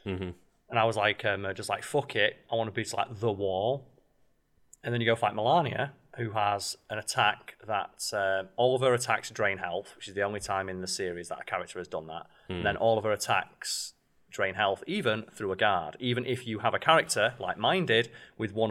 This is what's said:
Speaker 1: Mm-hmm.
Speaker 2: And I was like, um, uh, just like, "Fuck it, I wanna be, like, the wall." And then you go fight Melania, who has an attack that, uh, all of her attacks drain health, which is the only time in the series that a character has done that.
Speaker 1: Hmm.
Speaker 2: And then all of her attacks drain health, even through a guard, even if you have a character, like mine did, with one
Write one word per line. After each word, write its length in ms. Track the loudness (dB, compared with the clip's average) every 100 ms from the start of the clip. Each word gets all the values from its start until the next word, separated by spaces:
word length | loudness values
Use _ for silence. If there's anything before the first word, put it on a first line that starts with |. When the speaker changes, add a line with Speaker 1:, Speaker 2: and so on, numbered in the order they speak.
| -6
Speaker 1:
Mm-hmm. 240 | -4 -4 -8 _ _ -2
Speaker 2:
And 100 | 2
I 40 |
was 120 | 4 4
like, 260 | 2 2 0
um, 200 | 0 -2
uh, 80 |
just 140 | -6 -4
like, 140 | -4
"Fuck 320 | -2 -2 0 2
it, 220 | 2 0 -4
I 40 | -2
wanna 160 | -2
be, 140 | -4 -4
like, 260 | -2 -4 -2
the 120 | -2
wall." 560 | 0 0 0 0 -2 -6 _ _ _ _ _ _ _ _ -10
And 100 | -4
then 80 | 0
you 60 | 2
go 80 | 4
fight 180 | 2
Melania, 600 | 2 4 4 4 0 -4 -8 _ -8
who 120 | -4
has 460 | 0 2 2 -2 -10 -8
an 80 | -6
attack 560 | -2 2 2 2 -6 -12 -4
that, 380 | -2 -2 -8 -4
uh, 300 | 0 2 0 -2 2
all 200 | 2 4
of 60 |
her 120 | 4
attacks 380 | 2 2 -2 -2
drain 260 | -2 0 0
health, 360 | -4 -4 -6 -12
which 120 | -8
is 60 |
the 80 | -2
only 180 | 0 -2
time 300 | -2 -2 -2
in 100 | -4
the 60 | -4
series 400 | -4 -4 -6 -8
that 100 | -10
a 20 |
character 360 | -6 -6 -6 -10
has 80 | -8
done 180 | -8 -8
that. 220 | -12 -14 _ -8
Speaker 1:
Hmm. 60 |
Speaker 2:
And 120 | -4 -2
then 100 | 2
all 220 | 2 2
of 40 |
her 80 | 2
attacks 800 | 0 0 0 -2 -8 -8 -6 -8 -14 _ _ _
drain 240 | -4 -2
health, 300 | 0 0 0 -4
even 380 | -2 0 -2 -4
through 180 | -6 -4
a 20 | 2
guard, 420 | 2 2 -2 -4
even 240 | -2 -2
if 220 | -2 -4 -4
you 140 | -2
have 160 | 0 2
a 40 |
character, 540 | 6 6 4 2 2 0
like 180 | -6 0
mine 300 | 2 2 4
did, 240 | 4 2 -4 -14 -6
with 160 | -4
one 160 | 0 0